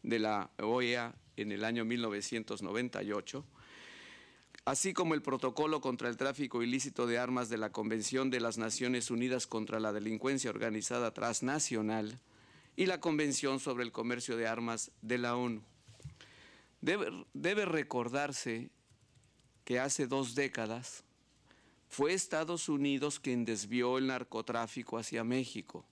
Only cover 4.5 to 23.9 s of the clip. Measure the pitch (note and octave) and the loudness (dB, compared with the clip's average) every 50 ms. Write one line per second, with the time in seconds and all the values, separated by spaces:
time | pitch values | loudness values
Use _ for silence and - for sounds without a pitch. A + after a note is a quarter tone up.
4.5 | - - _ B2 C3+ - - G3 F3+ - F3+ E3 D#3+ D3 - C#3 C3 B2 - B2+ | -20 -6 _ -2 0 0 0 0 2 2 2 4 2 2 2 0 -2 0 0 -2
5.5 | A2+ C3+ C#3+ D#3 D#3 D3 - C#3 B2 - - A#2+ A#2 - C3 C#3 C3 C3 C#3+ A#2+ | 0 2 2 2 2 0 0 -2 -2 0 -2 -2 0 0 0 0 0 0 -4 -2
6.5 | - A#2+ A#2 A#2 B2 C3+ - C3 - - A#2+ A#2+ A#2 A#2 B2 B2 B2+ B2+ B2 A2 | 0 0 2 2 2 0 -2 -2 0 0 2 2 2 2 2 2 0 0 0 0
7.5 | A#2 A2 A2 G#2 - A2+ G#2+ A2+ A2 A2+ G#2 - C3 C3 C3+ C3+ B2 B2 A#2 A#2 | 0 -2 -2 -2 -2 -2 0 0 0 0 0 0 2 2 2 2 2 2 2 0
8.5 | G#2+ A2+ A2 A2 G#2+ - B2 B2 B2+ B2 A2+ - B2 A#2 B2 B2+ B2+ B2+ - - | 0 0 -2 -2 0 0 2 2 2 0 0 0 0 2 2 2 2 0 0 -2
9.5 | A2+ A2+ G#2+ - - A2+ A2 G#2+ G#2 G#2 G2+ A2 A2 - A#2+ C3+ C#3 C3 C3 A#2+ | -2 -2 -2 0 0 0 0 0 0 0 0 -2 -2 0 0 0 0 2 0 -2
10.5 | G#2 G#2 A2+ A2+ G#2+ A2 G#2 - B2 A#2+ A#2+ A2+ - G#2 G#2+ A#2+ A2+ - - B2+ | -2 0 -2 0 0 -2 -2 0 0 0 0 0 0 0 -2 0 0 0 0 2
11.5 | C#3+ D3+ C#3+ - B2 A2 G#2+ G#2+ A2 A2 G#2+ G#2+ B2 C3 _ - - - - - | 2 2 0 0 0 0 2 2 2 0 -2 -4 -6 -12 _ -20 -20 -20 -20 -20
12.5 | - - - - _ - F#3+ F#3 F#3 D3+ - E3+ D#3 D3+ D3+ C#3+ C3 - D3 C3+ | -20 -20 -20 -12 _ 2 2 2 2 2 2 2 4 4 4 2 2 2 2 2
13.5 | C3+ C3 - C#3+ B2+ A#2+ B2 A#2 - - A#2 A#2+ B2 B2 A#2+ - A#2+ A#2 A2+ A2+ | 2 2 0 -2 0 0 -2 -2 -2 -2 0 0 0 0 0 -2 0 0 2 0
14.5 | A2+ A2+ A#2 A#2 A#2 A2 - - - - - A2+ B2 B2 B2 A#2+ A#2+ B2 B2 A#2+ | 0 0 0 0 0 -2 -4 -6 -8 -12 -2 0 0 2 2 2 2 2 2 0
15.5 | A2+ G#2+ - - - - _ - - - - - - - - - - - - - | -2 -4 -8 -16 -20 -20 _ -20 -20 -16 -16 -16 -16 -16 -20 -20 -20 -20 -20 -20
16.5 | - - - _ _ _ - C#3+ F#3 G#3 F3 - - F#2 - - _ C#3 C#3+ F3 | -20 -20 -20 _ _ _ 0 0 2 2 0 -2 -4 -8 -14 -12 _ -4 -2 0
17.5 | G#3 G#3+ G3+ F3+ D#3+ D#3 C3+ - - B2+ A#2 A#2+ B2 C#3+ C#3+ C#3+ C3+ - - B2+ | 2 2 2 2 2 0 0 0 0 0 0 2 0 0 0 0 -4 -4 -4 -4
18.5 | A2+ A2+ B2 - _ _ _ _ - _ - _ _ - _ _ _ _ _ _ | -4 -4 -6 -10 _ _ _ _ -20 _ -20 _ _ -20 _ _ _ _ _ _
19.5 | _ _ _ - B2 B2 C3 C#3 - - C#3+ A#2+ C3+ C3+ C3+ A#2+ A#2 C#3 C#3 C3 | _ _ _ -2 0 0 2 0 2 0 0 2 2 0 0 0 0 0 0 0
20.5 | - A#2+ A2+ G#2+ A2 A#2+ B2+ - - - - _ _ _ _ _ _ _ _ - | 0 -2 -2 -2 -4 -6 -8 -12 -14 -14 -18 _ _ _ _ _ _ _ _ -20
21.5 | - - - - _ _ _ _ - - C#3 D#3 F#3 F#3+ - - E3 D#3 D#3+ D#3 | -20 -20 -20 -20 _ _ _ _ 0 2 2 4 4 2 0 0 0 0 0 0
22.5 | E3+ D#3+ - - D3+ C#3 C#3+ C#3+ C#3 C3 D3 D3 C#3 - - C3+ B2 A#2+ A#2 A2 | -2 -2 0 0 2 4 4 4 4 4 2 0 -2 -2 -2 0 2 2 2 2
23.5 | A2+ G2+ G2+ G2+ A#2+ B2 A#2+ B2 | 0 -2 -2 0 2 2 4 4